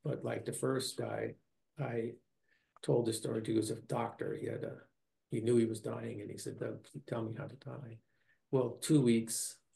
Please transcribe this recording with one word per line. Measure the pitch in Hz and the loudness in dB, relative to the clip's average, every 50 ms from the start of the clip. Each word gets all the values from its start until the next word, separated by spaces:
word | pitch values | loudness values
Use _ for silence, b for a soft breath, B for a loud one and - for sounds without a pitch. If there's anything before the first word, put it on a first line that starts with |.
| _ | _
but | 151 - - - | -4 -4 -2 -2
like | 120 117 107 - | -4 -4 -4 -4
the | 120 113 | -6 -4
first | - - 131 135 131 - - - - | -2 0 0 0 0 -2 -4 -4 -4
guy, | - 110 107 110 110 117 - - _ _ _ _ _ _ _ - | -4 -4 -2 -2 -4 -4 -6 -8 _ _ _ _ _ _ _ -6
I | 139 120 117 117 113 120 - - _ _ _ _ _ _ _ _ _ _ _ - | -4 -2 -2 -2 -2 -2 -6 -10 _ _ _ _ _ _ _ _ _ _ _ -8
told | - - 139 120 117 | 0 4 4 4 4
the | 113 113 | 2 0
story | - - - 117 113 110 | 0 -2 -2 -2 -2 0
to, | 113 | 2
he | 110 110 | 2 2
was | 104 107 | 2 2
a | 113 | -2
doctor. | 110 - - 127 120 117 113 - - - - - | -6 -4 -4 -2 0 0 -2 -4 -4 -4 -4 -4
He | - - 113 | -4 -4 -4
had | - - - | -4 -4 -6
a, | - - - - _ _ _ _ _ _ _ _ _ | -6 -8 -10 -16 _ _ _ _ _ _ _ _ _
he | - 117 | -4 0
knew | 113 117 123 120 | 2 4 6 6
he | 113 | 6
was | 110 110 110 | 4 2 -2
dying, | - 113 113 117 113 113 110 104 | -4 -6 -6 -4 -6 -6 -8 -8
and | 101 104 | -8 -10
he | - - | -10 -8
said, | - - 107 110 | -8 -8 -6 -6
"Doug, | 120 113 110 107 - - - 147 - - | -6 -6 -6 -8 -12 -14 -16 -14 -8 -6
tell | 127 117 113 | -4 -4 -2
me | 110 113 | -4 -4
how | 110 101 104 | -6 -8 -10
to | - | -10
die." | - - 135 123 - - 117 113 - _ _ _ _ _ _ _ _ _ _ | -12 -12 -12 -10 -10 -10 -12 -14 -16 _ _ _ _ _ _ _ _ _ _
Well, | - 131 123 120 - - | 2 2 2 2 0 -4
two | - - 160 147 | 2 6 6 8
weeks | 127 120 117 117 113 113 - - - - - - _ _ _ | 8 8 6 6 4 2 -4 -4 -4 -6 -8 -12 _ _ _